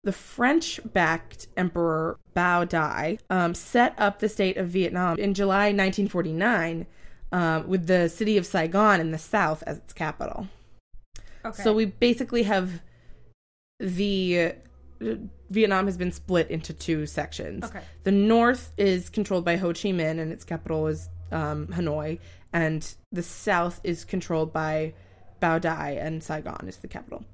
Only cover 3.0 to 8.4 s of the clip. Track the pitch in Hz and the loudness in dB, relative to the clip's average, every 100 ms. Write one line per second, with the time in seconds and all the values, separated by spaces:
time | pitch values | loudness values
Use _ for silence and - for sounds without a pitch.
3 | 156 214 - 185 170 170 - 240 240 - | -2 -4 -2 0 0 -2 0 4 4 4
4 | 202 202 214 208 190 - 180 185 180 180 | 0 2 -4 2 0 0 -2 0 0 2
5 | 180 165 202 190 196 196 208 202 190 190 | 0 2 0 2 2 4 4 4 2 2
6 | 202 180 160 160 214 214 165 165 175 - | 0 0 -2 0 2 2 0 -4 -8 -14
7 | - - - 180 165 160 170 185 165 185 | -16 -14 -4 0 2 0 0 -2 4 4
8 | 170 - 214 202 | 4 0 2 2